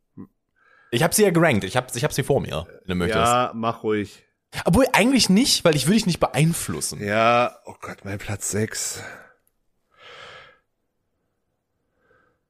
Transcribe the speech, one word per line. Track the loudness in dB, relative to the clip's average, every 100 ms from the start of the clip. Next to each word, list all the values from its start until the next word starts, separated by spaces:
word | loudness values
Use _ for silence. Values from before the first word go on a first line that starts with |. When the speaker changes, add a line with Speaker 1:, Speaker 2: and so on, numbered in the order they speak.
| _ -20 -20 _ _ _ _ _ -6
Speaker 1:
Ich | 0
hab | 0
sie | 2
ja | 4
gerankt. | 4 4 2
Ich | 0 -4
hab, | -4
ich | -4
hab | -4
sie | -2
vor | 0 0
mir, | 0 -6 -8 -14
wenn | -6
du |
möchtest. | -2 0 2
Speaker 2:
Ja, | 2 2 0
mach | -4 -6 -4
ruhig. | -2 -2 -4 -10 _ _ _ -6
Speaker 1:
Obwohl, | 0 2 4
eigentlich | 2 2 2 4
nicht, | 4 4 2
weil | 2 2
ich | 2
will |
dich | 2 2
nicht | -2
beeinflussen. | -2 2 0 0 -6 -6 -6 -6
Speaker 2:
Ja, | -2 2 4 4 0 -4 -20
oh | -16
Gott, | -16 -14
mein | -10 -10
Platz | -8 -8 -6
sechs. | -4 -4 -6 -8 -10 -14 -18 -20 _ _ _ _ _ _ _ -20 -20 -20 -20 -20 _ _ _ _ _ _ _ _ _ _ _ _ _ _ _ _ _ _ _ _